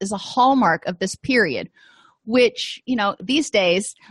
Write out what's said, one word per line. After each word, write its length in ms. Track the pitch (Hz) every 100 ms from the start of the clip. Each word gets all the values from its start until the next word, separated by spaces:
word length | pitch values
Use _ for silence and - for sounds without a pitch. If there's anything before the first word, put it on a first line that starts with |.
is 100 | 196
a 60 | 202
hallmark 640 | - - 254 269 196 160 -
of 120 | 180
this 160 | 190
period, 560 | - - 254 185 110 85 _ _ _ _ _
which, 580 | - 247 240 - - -
you 120 | - 247
know, 200 | 202 -
these 260 | 185 285 294
days 460 | 208 180 180 214 - -